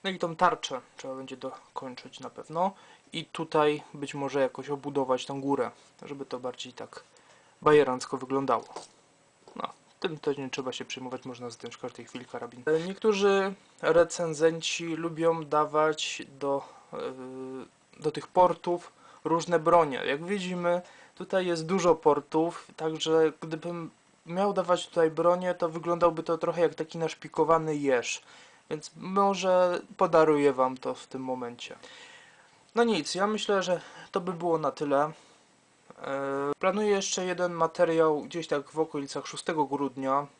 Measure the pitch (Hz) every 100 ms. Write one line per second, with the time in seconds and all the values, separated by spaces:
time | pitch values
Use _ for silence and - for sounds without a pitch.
0 | 190 185 170 160 180 160 - 131 - -
1 | 135 131 131 127 135 - - - 131 123
2 | 127 - 131 - 110 156 190 - - -
3 | _ 165 156 - 160 156 151 147 - 147
4 | 143 147 135 139 131 - 135 139 143 143
5 | 131 127 - 139 135 139 113 - - _
6 | - 143 135 123 127 - 123 - 113 -
7 | _ _ _ _ _ _ 151 151 131 127
8 | - 131 127 135 135 113 - - - _
9 | _ _ _ _ - - - - _ _
10 | 185 156 - 139 135 - 127 120 123 -
11 | 127 123 131 120 123 117 120 - 127 -
12 | 113 127 123 120 120 123 127 160 175 190
13 | 220 202 202 196 196 196 _ _ 151 165
14 | 165 - 165 147 165 160 - - 170 160
15 | 165 156 165 165 147 151 147 151 156 151
16 | - - - 139 139 139 - - _ -
17 | 127 131 127 131 131 131 - _ _ -
18 | 151 147 - - 180 165 - 175 - _
19 | - - 151 165 160 170 156 170 151 123
20 | - 143 170 202 180 180 175 175 175 -
21 | - - 185 190 185 170 160 190 175 160
22 | 156 147 - 160 165 - - - 160 156
23 | 160 160 156 147 160 160 175 175 165 _
24 | _ _ 165 175 202 185 170 175 - 175
25 | 160 151 170 180 180 175 170 165 170 170
26 | 170 160 160 165 165 165 160 156 160 170
27 | 160 - 156 - 156 165 156 147 143 123
28 | 110 - - - - _ _ 156 - 156
29 | 180 190 202 190 185 180 180 175 - -
30 | 185 165 156 147 143 127 131 131 131 127
31 | - 135 131 127 120 120 - - - -
32 | - - - _ _ _ _ 226 233 190
33 | 147 175 208 214 - 196 180 170 - -
34 | - 190 180 170 175 160 147 - 147 139
35 | 151 - - _ _ _ _ _ _ -
36 | 139 139 139 139 143 143 190 196 214 196
37 | 196 - 185 175 180 170 165 - 170 160
38 | 160 151 135 170 156 143 135 151 156 147
39 | 139 147 - 147 - 160 139 139 139 131
40 | 135 135 143